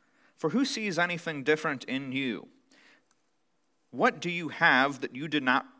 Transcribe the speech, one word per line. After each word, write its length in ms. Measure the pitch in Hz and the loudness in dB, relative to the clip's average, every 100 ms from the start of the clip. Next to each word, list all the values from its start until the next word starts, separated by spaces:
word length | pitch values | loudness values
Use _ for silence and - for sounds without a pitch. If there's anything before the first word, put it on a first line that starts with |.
| _ _ _ - | _ _ _ -6
"For 140 | 160 | -2
who 160 | 202 269 | 0 0
sees 340 | 226 214 160 | -2 -2 0
anything 440 | 175 175 170 147 | 0 -2 -6 -4
different 420 | 131 156 160 135 - | 0 2 0 -4 -6
in 260 | 131 135 | -6 -4
you? 380 | 135 131 101 - _ _ _ _ _ _ _ _ _ _ _ _ _ _ | -4 -2 -4 -10 _ _ _ _ _ _ _ _ _ _ _ _ _ _
What 280 | 123 240 156 | 0 0 2
do 100 | 175 | -6
you 200 | 175 151 | -6 -6
have 500 | - 165 131 139 139 | 2 4 6 4 0
that 160 | 139 123 | -8 -6
you 140 | 156 | -2
did 140 | 147 | 0
not 220 | 131 135 - | 4 2 0